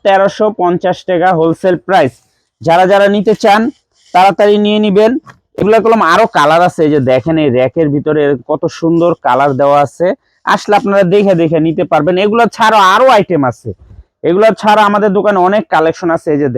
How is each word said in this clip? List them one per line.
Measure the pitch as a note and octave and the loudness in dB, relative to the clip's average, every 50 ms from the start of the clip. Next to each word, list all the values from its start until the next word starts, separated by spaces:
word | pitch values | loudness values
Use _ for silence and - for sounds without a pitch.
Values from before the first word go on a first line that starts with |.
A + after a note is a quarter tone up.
তেরোশো | - G3+ G3 F#3+ G3 G3 - - G#3+ G#3+ G#3+ - | 0 0 0 2 0 0 -2 -2 -2 -2 -2 -2
পঞ্চাশ | F3+ F3 F3+ E3+ - F3+ F3+ - - - | -2 -2 -2 -2 -2 -4 -6 -6 -6 -4
টাকা | F#3 E3 F3+ F#3 F3+ | -2 0 0 0 0
হোলসেল | D#3+ E3 E3 D#3 - - F#3 F3+ D3+ - | 0 0 -2 -2 -2 -2 -2 -2 -2 -2
প্রাইস। | - F#3+ F3+ D3 - - _ _ _ _ _ _ _ _ _ | -2 0 0 0 0 -4 _ _ _ _ _ _ _ _ _
যারা | A2+ D#3 E3 F3+ F#3+ F#3 | -2 0 2 2 2 2
যারা | G3+ G3 G3+ G3+ G3+ | 2 2 2 2 0
নিতে | G#3 F3+ A3 - | 0 0 -2 -2
চান, | - - G#3 G3+ A3 A3+ C#4+ - _ _ _ _ _ _ _ - | 0 0 0 0 0 0 -4 -6 _ _ _ _ _ _ _ 0
তাড়াতাড়ি | F3+ F#3+ G3 - - G#3 G#3 G#3 | 2 2 2 2 2 2 2 2
নিয়ে | G#3 G#3 G#3 G#3+ G#3+ | 0 0 0 0 0
নিবেন। | G#3+ G#3 F#3 G#3 G#3+ A3+ C4 D#4+ - - - _ _ _ _ | 0 0 2 2 2 0 0 -4 -8 -12 -20 _ _ _ _
এগুলা | - F#3 G3+ A3 A3+ | -4 0 0 2 2
কলম | G3 A3+ A3+ G#3+ F3 D#3+ F3 | 2 2 0 0 0 0 2
আরো | G3 A3+ - - | 0 0 0 0
কালার | E3+ C#3+ D3+ D#3+ E3+ F3+ | 0 0 2 2 2 2
আছে, | E3+ - - D#3+ | 0 0 0 0
এই | D3 D3+ | 0 0
যে | D3 B2 C3 | 0 0 0
দেখেন, | C3 C3 - E3 D#3+ | 0 0 0 -2 -2
এই | D#3+ D3+ C#3 | 0 0 0
র‍্যাকের | A#2+ B2+ B2+ B2+ - E3 D#3+ D3 | 0 0 0 -2 -2 -2 -2 -2
ভিতরে | C#3 D3 - D3+ D3+ D#3 D3 C#3+ C#3+ B2 - | -2 -2 -4 -2 -2 -2 -2 -2 -2 -4 -4
কত | - D3+ C#3 - D#3 - - | -6 -6 -6 -6 -8 -8 -6
সুন্দর | E3 E3 E3+ E3 E3+ F3 - - - | -4 -2 0 0 0 0 -2 -2 -2
কালার | C3 B2 C3 C#3+ D3 C3 | -2 0 0 0 0 0
দেওয়া | B2+ C#3+ C#3 C#3+ C#3+ C#3+ | 0 0 2 2 0 0
আছে। | B2 - - E3+ F#3 C4 - _ _ _ _ - | -2 -4 -4 -4 -4 -4 -6 _ _ _ _ -4
আসলে | - G3+ G3 - G#3 G3+ | -4 -4 -2 0 0 0
আপনারা | G3+ - G3+ G3 G3+ G3 E3+ G3 | 0 0 0 0 0 2 2 2
দেখে | G#3 G3 G3+ F#3 | 2 2 2 2
দেখে | E3 E3+ D3+ E3 D#3+ | 0 0 0 0 0
নিতে | D#3+ E3 D#3 E3+ F3 | 0 -2 -2 -4 -4
পারবেন। | - E3+ D3+ D3+ F3+ F3+ | -2 -2 -2 0 0 0
এগুলা | F#3 G#3 G#3 G#3+ A#3 A#3 - - | 0 -2 0 0 0 0 -2 0
ছাড়াও | - A3+ A3 A3 G#3 F#3+ F#3 | -2 0 2 2 2 4 2
আরো | G3 A3 C4 C4 | 2 4 4 4
আইটেম | A#3+ G#3 F3+ - E3+ D3 C3+ | 4 2 2 0 -2 -2 -2
আছে, | B2 - - - A2 F#2 - - - - - - _ _ _ - | -2 -4 -6 -10 -14 -14 -14 -18 -20 -20 -20 -20 _ _ _ -4
এগুলা | D#3 F3 G3 A3 A3 G3+ - | -2 0 2 2 2 0 0
ছাড়া | G#3 G#3+ G#3 G#3+ G#3 G3+ | 0 0 2 2 2 2
আমাদের | G#3 G#3 G#3 G#3 F#3 | 0 0 0 0 -2
দোকানে | G#3 F#3 G#3 G3+ F#3 F3+ | -2 -2 0 0 0 0
অনেক | F#3 G#3 A3 G#3+ - F#3 | 0 0 -2 -2 -2 -2
কালেকশন | D#3+ D#3+ D#3+ D#3+ - F#3 E3+ | 0 0 -2 -2 -4 -4 -4
আছে। | E3 - - E3+ | -4 -4 -4 -4
এই | D3 C#3+ D3 | -2 -2 -2
যে | C3 A#2+ | -2 -2